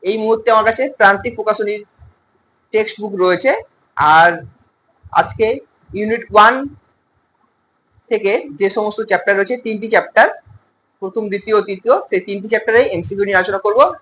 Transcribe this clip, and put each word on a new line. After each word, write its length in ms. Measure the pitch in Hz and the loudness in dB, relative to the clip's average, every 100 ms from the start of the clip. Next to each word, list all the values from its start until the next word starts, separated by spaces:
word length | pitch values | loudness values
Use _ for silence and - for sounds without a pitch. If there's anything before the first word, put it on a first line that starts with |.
এই 160 | 180 220 | -4 -4
মুহূর্তে 340 | 220 226 220 | 0 0 2
আমার 140 | 220 214 | 2 2
কাছে 240 | 226 269 | 0 -4
প্রান্তিক 460 | 269 202 196 240 233 | 2 4 4 -4 -8
প্রকাশনীর 500 | 208 208 208 208 208 _ - _ _ _ _ _ _ | -4 -2 -4 -6 -10 _ -20 _ _ _ _ _ _
টেক্সট 300 | 214 180 - | -4 -4 -6
বুক 140 | 208 190 | -10 -2
রয়েছে। 460 | 180 180 262 392 - _ _ - | 0 2 0 -2 -4 _ _ -2
আর 500 | 151 156 170 170 135 _ _ _ _ _ - | 4 6 6 2 -10 _ _ _ _ _ -6
আজকে 480 | - 170 - 220 269 - _ _ | -2 -2 0 -2 -2 -8 _ _
ইউনিট 320 | 196 214 233 - | -8 -4 -4 0
ওয়ান 340 | 202 214 262 285 294 _ _ _ _ _ _ _ _ _ _ _ _ _ | 4 4 4 -6 -14 _ _ _ _ _ _ _ _ _ _ _ _ _
থেকে 340 | 220 202 226 285 277 | -2 0 -2 -4 -4
যে 140 | 196 | -2
সমস্ত 320 | 196 208 208 | -2 -4 -6
চ্যাপ্টার 340 | 220 185 - 196 | -2 -2 0 0
রয়েছে, 220 | 196 247 | 0 -4
তিনটি 320 | 233 214 220 | -6 -6 0
চ্যাপ্টার, 400 | 214 - - 247 - _ - _ _ _ _ | -2 0 2 2 2 _ -20 _ _ _ _
প্রথম, 280 | 190 190 214 | -8 -8 -6
দ্বিতীয়, 340 | 196 208 214 | -8 0 0
তৃতীয়, 380 | 196 190 226 302 | 0 -6 0 0
সেই 200 | - 190 | 0 -6
তিনটি 280 | 185 202 202 | -4 -10 -4
চ্যাপ্টারে 340 | 220 214 226 | -4 2 2
এমসিকিউ 420 | 269 185 175 202 | 2 -2 -6 -4
নিয়ে 140 | 202 196 | 0 0
আলোচনা 200 | 185 196 | 0 -2
করব। 360 | 202 220 302 - | -2 2 2 0